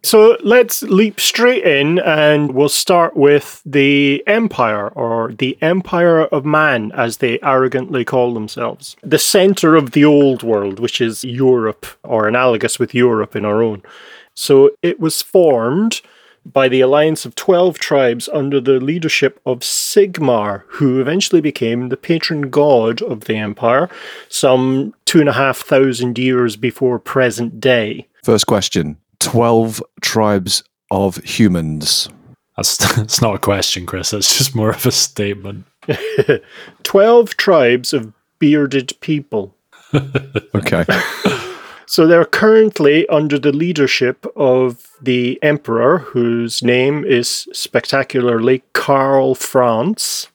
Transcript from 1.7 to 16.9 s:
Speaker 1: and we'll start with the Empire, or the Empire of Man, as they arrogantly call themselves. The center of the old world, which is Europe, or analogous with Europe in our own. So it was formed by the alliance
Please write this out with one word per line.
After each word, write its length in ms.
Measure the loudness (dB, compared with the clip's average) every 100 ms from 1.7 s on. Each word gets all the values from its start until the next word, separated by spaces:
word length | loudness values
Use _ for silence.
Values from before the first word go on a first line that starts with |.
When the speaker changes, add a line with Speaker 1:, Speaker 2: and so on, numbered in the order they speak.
| 2 2 0
Speaker 1:
and 560 | 0 2 4 2 0
we'll 160 | 0 0
start 480 | 0 2 2 2 2
with 460 | 2 2 -2 -18 -4
the 580 | 0 2 2 0 -2 0
Empire, 640 | 0 0 -2 -2 -2 -6
or 440 | -6 -4 -4 -4
the 240 | -4 -6 -2
Empire 640 | -2 -2 -2 0 2 2 2
of 200 | -2 0
Man, 460 | 2 2 0 -4
as 260 | -4 -4 -2
they 220 | -2 -2
arrogantly 640 | 0 2 0 -2 -4 -6 -2
call 300 | 0 0 -4
themselves. 600 | -8 -8 -8 -8 -18 -18
The 160 | -2 0
center 580 | 2 4 4 4 4 4
of 160 | 4
the 120 | 4 6
old 380 | 6 4 0
world, 360 | -2 -2 -2 -4
which 220 | -6 -2
is 220 | -4 -4
Europe, 640 | -10 0 2 2 0 -6 -16 -20
or 240 | -4 -2 0
analogous 500 | 2 2 0 -2 -4
with 160 | -4
Europe 420 | 2 2 2 -4 -4
in 100 | -2
our 180 | 0
own. 180 | -2 -4 -14 -20 -20 -20 _ -12
So 340 | 2 6 6 4
it 160 | -4 -2
was 240 | -4 -4
formed 800 | 0 2 4 2 0 0 -2 -4 _ _ _ _ -4
by 220 | 0 2
the 140 | 4
alliance 440 | 4